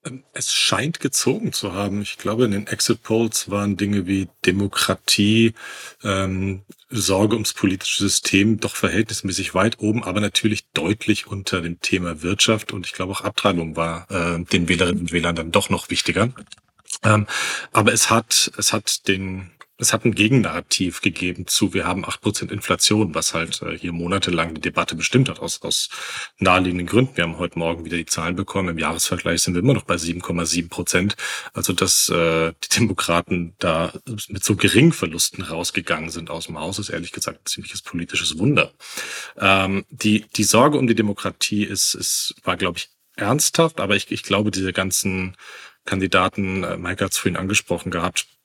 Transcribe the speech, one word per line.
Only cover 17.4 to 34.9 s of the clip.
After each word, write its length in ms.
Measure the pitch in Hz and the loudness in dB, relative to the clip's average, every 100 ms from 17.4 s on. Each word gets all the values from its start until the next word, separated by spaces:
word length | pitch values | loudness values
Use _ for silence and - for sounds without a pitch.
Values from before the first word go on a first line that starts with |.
| - - - | -4 -6 0
aber 200 | - 104 | 4 4
es 160 | 120 - | 4 4
hat, 420 | 113 - - - - | 2 4 2 2 0
es 160 | 107 | 0
hat 360 | 110 - - - | 0 -2 -2 0
den, 420 | 95 95 95 92 _ - _ | 0 -2 -6 -10 _ -20 _
es 140 | 123 | 0
hat 140 | 110 120 | 2 0
ein 80 | |
Gegennarrativ 880 | 92 110 131 92 82 - - 90 - | 2 4 4 4 -2 -2 -2 0 -2
gegeben 440 | 98 85 92 87 90 | -4 -4 -6 -6 -4
zu, 280 | - 95 | 0 2
wir 120 | 92 - | 0 -2
haben 200 | 92 - | -4 -4
acht 160 | - | -4
Prozent 280 | 107 - - | -2 -2 -6
Inflation, 640 | - - 87 - 107 101 | -8 -2 2 4 4 2
was 200 | 78 - | 0 -2
halt, 260 | 82 82 - | -2 -4 -6
äh, 160 | 85 78 | -8 -6
hier 160 | 87 | -6
monatelang 600 | 85 85 95 92 87 82 | -4 -2 0 0 0 -2
die 60 | 78 | -4
Debatte 320 | - - - | -4 -2 -2
bestimmt 340 | 80 - 127 131 | -4 2 4 4
hat, 100 | - | 0
aus, 220 | 92 - | -8 -6
aus 300 | - - - - - - - _ | -2 -2 -4 -8 -10 -10 -12 _
naheliegenden 480 | 95 92 92 90 87 | 4 6 4 0 2
Gründen. 300 | 107 131 - | 4 4 0
Wir 80 | |
haben 140 | 85 82 | -2 -2
heute 200 | 87 85 | -4 -2
Morgen 260 | 82 85 | -2 -2
wieder 140 | 82 85 | -4 -6
die 80 | 80 | -4
Zahlen 300 | - 82 87 | -4 -2 -4
bekommen. 340 | 95 98 90 | -2 -2 -2
Im 80 | 82 | -2
Jahresvergleich 640 | 76 78 - 87 85 85 | -2 -2 -2 0 0 0
sind 100 | - | 2
wir 100 | 87 | 2
immer 120 | 120 | 4
noch 100 | 113 | 2
bei 140 | - 87 | 2 -2
sieben 240 | 82 85 | -2 -4
Komma 240 | - 87 82 | -4 -2 0
sieben 240 | 85 82 | -2 -2
Prozent. 460 | - 90 90 101 - - - - | -6 0 2 0 -2 -6 -8 -8
Also, 220 | - 92 | -4 -2
dass, 340 | 90 92 - - | 0 2 2 2
äh, 460 | 85 82 82 82 - | 2 2 2 0 -4
die 140 | - - | -2 2
Demokraten 760 | 107 92 - 85 - 90 85 _ | 2 0 0 0 0 -4 -4 _
da 340 | 90 80 87 - - 107 - | 0 0 -2 -6 -12 -12 -8
mit 140 | 92 | -6
so 140 | - 101 | -2 2
geringen 360 | 101 107 165 | 4 6 6